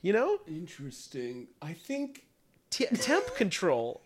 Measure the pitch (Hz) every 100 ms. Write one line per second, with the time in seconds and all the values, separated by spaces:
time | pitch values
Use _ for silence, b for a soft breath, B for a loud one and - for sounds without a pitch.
0 | 180 214 294 415 - 156 170 - 139 120
1 | - 139 120 123 120 - 147 165 - 277
2 | 285 - _ _ _ _ _ - - 240
3 | - 330 494 - 202 - 185 123 117 -